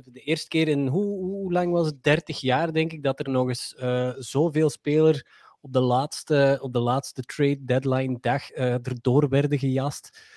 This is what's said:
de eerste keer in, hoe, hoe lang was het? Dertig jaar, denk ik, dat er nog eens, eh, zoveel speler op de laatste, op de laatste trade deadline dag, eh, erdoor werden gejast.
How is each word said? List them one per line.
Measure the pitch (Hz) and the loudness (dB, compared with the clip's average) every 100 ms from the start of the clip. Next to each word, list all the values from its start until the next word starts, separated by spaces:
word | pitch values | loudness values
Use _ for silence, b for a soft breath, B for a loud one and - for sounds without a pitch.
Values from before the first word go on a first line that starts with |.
de | 127 123 | -20 -14
eerste | - 156 - | -4 -4 -2
keer | 165 156 | 0 2
in, | 143 135 | 2 0
hoe, | 147 202 | 0 -2
hoe | 202 185 196 190 | -4 -6 -6 -2
lang | 175 180 | -2 0
was | 175 160 | 0 0
het? | 143 | -2
Dertig | 147 156 - - | 0 0 0 -6
jaar, | 127 131 170 | 0 0 0
denk | 160 160 | -2 -2
ik, | 160 | -2
dat | 139 131 | -4 -4
er | 139 | -2
nog | 131 127 | 0 0
eens, | 120 - - | -2 -8 -8
eh, | 127 123 127 123 | -4 -2 -2 -6
zoveel | 123 135 165 147 156 | -4 0 2 2 0
speler | - - 151 160 147 - b b b | 0 0 4 4 2 -4 b b b
op | 127 | -2
de | 131 | 0
laatste, | 127 123 147 - - 147 139 135 | 2 2 0 -8 0 2 4 2
op | 139 | 0
de | 123 | -2
laatste | 120 127 - - | 0 -2 -4 -12
trade | 127 - 143 143 131 | -12 0 0 0 0
deadline | 127 135 131 131 123 | 0 0 -2 -2 -2
dag, | - 135 - | -2 -2 -4
eh, | - 127 | -4 -2
erdoor | 123 123 123 127 127 147 | -2 -4 -4 2 4 4
werden | 135 143 143 | 2 2 0
gejast. | 135 131 139 - - b b | 0 -2 -2 -6 -16 b b